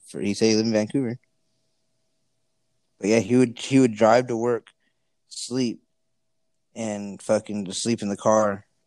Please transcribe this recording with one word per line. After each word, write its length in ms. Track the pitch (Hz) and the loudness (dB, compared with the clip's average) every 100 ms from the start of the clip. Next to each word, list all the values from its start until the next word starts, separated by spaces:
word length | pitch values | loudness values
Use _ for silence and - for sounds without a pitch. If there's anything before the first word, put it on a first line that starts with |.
| - | -16
for, 140 | - | -8
he 120 | 95 | -6
said 140 | 98 113 | 0 2
he 80 | 110 | 2
lived 120 | 113 | 2
in 60 | |
Vancouver. 460 | 107 107 139 120 123 _ _ _ _ _ _ _ _ _ _ _ _ _ _ _ _ _ _ | 0 -2 -4 -4 -8 _ _ _ _ _ _ _ _ _ _ _ _ _ _ _ _ _ _
But 100 | 101 | 0
yeah, 100 | 113 | 2
he 160 | 104 123 | 2 2
would, 240 | 120 110 | 2 -2
he 200 | - 135 | 0 4
would 140 | 127 107 | 4 4
drive 320 | 110 120 123 | 4 4 2
to 100 | 117 | -2
work, 320 | 120 117 - _ _ _ _ _ _ | -2 -4 -6 _ _ _ _ _ _
sleep, 540 | - - 127 120 - _ _ _ _ _ _ _ _ _ - | -16 -8 -4 -4 -6 _ _ _ _ _ _ _ _ _ -10
and 460 | 110 104 101 95 | -8 -8 -10 -8
fucking 440 | - 107 - 104 92 | -2 -2 -2 -8 -8
just 160 | 95 | -6
sleep 180 | 117 117 | -4 -4
in 60 | 101 | -4
the 60 | 101 | -2
car, 480 | 113 107 107 98 - _ | 2 2 2 -4 -12 _